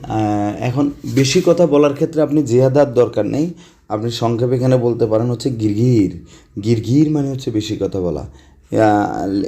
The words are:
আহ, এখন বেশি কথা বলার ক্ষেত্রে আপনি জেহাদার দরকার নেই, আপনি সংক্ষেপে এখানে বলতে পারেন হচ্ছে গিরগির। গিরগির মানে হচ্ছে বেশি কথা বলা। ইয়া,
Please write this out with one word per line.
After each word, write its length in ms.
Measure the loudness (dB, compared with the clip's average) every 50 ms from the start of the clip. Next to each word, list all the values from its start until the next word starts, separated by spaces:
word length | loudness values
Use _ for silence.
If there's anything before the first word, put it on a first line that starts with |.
| -8
আহ, 600 | -6 -4 -2 0 0 0 -2 -2 -4 -4 -4 -4
এখন 280 | -2 0 0 -2 -2 -4 -6 -8
বেশি 360 | -2 0 0 2 2 2 2 2
কথা 220 | 2 4 4 2
বলার 260 | 4 4 4 4 2 2
ক্ষেত্রে 280 | -2 -4 -2 0 0
আপনি 220 | 0 2 2 0 0
জেহাদার 500 | 2 4 4 4 4 4 4 2 2 2
দরকার 320 | 2 0 2 0 -2 -2
নেই, 280 | -2 -2 -2 -2 -4 -6 -10 -18 -20 _ _ _ -8
আপনি 220 | -6 -6 -4 -6
সংক্ষেপে 440 | -4 -4 -2 -2 -2 -2 -2 -2 0
এখানে 220 | 0 2 2 2
বলতে 280 | 2 2 0 0 0 0
পারেন 240 | 0 0 0 0 -2
হচ্ছে 200 | -2 -4 -4 -4
গিরগির। 760 | -4 -2 -2 -2 0 2 2 4 4 4 2 0 -2 -8 -16 -20 -20 -20 _ _ -12 -6
গিরগির 500 | -2 -2 -2 0 0 2 2 2 4 2
মানে 180 | 2 -2 -2 -4
হচ্ছে 220 | -6 -6 -6 -6
বেশি 260 | -4 -4 -4 -4 -4 -4
কথা 220 | -4 -4 -4 -4
বলা। 240 | -4 -4 -4 -6 -8 -12 -16 -20 -20 -20 _ _ _ -4
ইয়া, 540 | 0 2 4 4 4 2 0 -2 -4 -6 -4 -4 -4 -4 -2